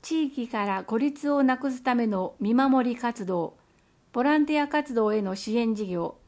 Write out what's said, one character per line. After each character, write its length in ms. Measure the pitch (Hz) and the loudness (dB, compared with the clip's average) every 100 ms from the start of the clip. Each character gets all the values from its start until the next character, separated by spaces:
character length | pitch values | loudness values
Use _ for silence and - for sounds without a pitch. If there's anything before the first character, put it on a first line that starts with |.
地 220 | - 320 | -4 -2
域 220 | 285 269 233 | -2 -4 -4
か 200 | 220 202 | -2 -2
ら 180 | 196 | -4
孤 140 | - 226 | -2 0
立 320 | 285 285 294 | 0 -2 0
を 120 | 285 | 2
な 140 | 262 254 | 2 2
く 160 | 269 | -2
す 100 | 254 | -4
た 120 | 262 | 0
め 120 | 240 226 | 0 0
の 280 | 190 185 - | 0 -4 -4
見 140 | 202 | 0
守 380 | 247 269 262 247 | 2 4 4 2
り 60 | 240 | -2
活 280 | 240 233 | -4 -4
動、 320 | 190 180 160 - _ _ _ _ _ | -4 -2 -4 -8 _ _ _ _ _
ボ 100 | - | 0
ラ 140 | 269 302 | 2 4
ン 80 | |
テ 80 | 294 | 4
ィ 100 | 302 | 2
ア 60 | 294 | 0
活 240 | 302 294 | -2 -2
動 220 | 226 214 | 0 2
へ 80 | 214 | 2
の 120 | 196 | -2
支 220 | 202 220 233 | -4 -2 0
援 180 | 226 | 0
事 120 | 214 196 | -2 -4
業 300 | 175 165 - | -4 -4 -8